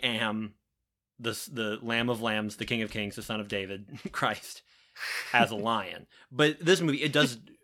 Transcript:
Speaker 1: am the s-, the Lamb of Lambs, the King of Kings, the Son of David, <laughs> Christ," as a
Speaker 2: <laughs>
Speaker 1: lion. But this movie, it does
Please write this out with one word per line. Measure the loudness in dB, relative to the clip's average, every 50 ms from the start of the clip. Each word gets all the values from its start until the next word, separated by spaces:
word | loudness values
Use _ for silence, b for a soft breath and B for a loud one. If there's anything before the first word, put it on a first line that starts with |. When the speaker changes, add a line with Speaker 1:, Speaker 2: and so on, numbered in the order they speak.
| 0
Speaker 1:
am | 0 0 2 0 0 0 -2 -4 -6 -10 _ _ _ _ _ _ _ _ _ _ _ _ -6
the | -4 -4
s-, | -4 -4 -8 -10
the | -6 -4 -4 -2 -4 -4
Lamb | -4 -2 0 0 2 0
of | 0 0
Lambs, | 0 0 0 0 0 -2 -4 -6
the | -4
King | -2 -2 -2 -2
of | -2
Kings, | -2 -4 -4 -4 -6
the | -8 -8
Son | -6 -4 -6
of | -4 -4
David, | -4 -4 -4 -4 -8 -10 -12 -14 -14 -12 -12
<laughs> | -8
Christ," | -6 -2 0 0 0 -2 -6 -14 -16 -16 -18 B B B B B B B B B B B B B 6
as | 6 6 6
a | 4
Speaker 2:
<laughs> |
Speaker 1:
lion. | -2 0 0 0 0 0 -4 -10 -12 -14 _ b b b b
But | 2 4 4 4 4 2 4
this | 4 4 4
movie, | 4 2 0 2
it | 0 2 4
does | 4 4 4 2 -4 -14 -20 -20 _